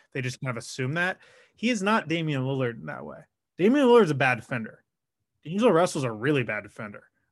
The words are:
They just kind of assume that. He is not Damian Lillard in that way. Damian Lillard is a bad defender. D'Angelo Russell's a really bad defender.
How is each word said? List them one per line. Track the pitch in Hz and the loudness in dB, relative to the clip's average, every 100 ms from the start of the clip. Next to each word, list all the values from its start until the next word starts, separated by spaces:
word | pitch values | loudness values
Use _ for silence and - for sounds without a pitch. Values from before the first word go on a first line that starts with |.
| _ | _
They | 139 | -8
just | 127 - | -8 -6
kind | 135 | -8
of | 117 | -8
assume | - - 131 | -8 -6 -4
that. | 165 180 185 - - _ _ | -2 -2 -4 -12 -20 _ _
He | 226 | -4
is | 233 | 0
not | 190 220 151 | 0 0 0
Damian | 165 160 139 | -2 -2 -2
Lillard | 127 135 123 117 | -2 -2 -4 -6
in | 78 | -10
that | - | -12
way. | 73 151 - _ _ - | -14 -16 -20 _ _ 0
Damian | 190 285 254 | 2 4 6
Lillard | 240 | 6
is | 175 | 6
a | |
bad | 135 135 120 | 4 2 0
defender. | - 123 110 - _ _ _ _ _ _ | -4 -8 -8 -14 _ _ _ _ _ _
D'Angelo | 147 190 240 | -8 0 4
Russell's | 165 175 170 | 4 2 0
a | 127 | -4
really | 107 127 143 | -2 0 0
bad | 110 107 | -2 -6
defender. | 101 - 107 104 - _ _ | -8 -14 -14 -16 -20 _ _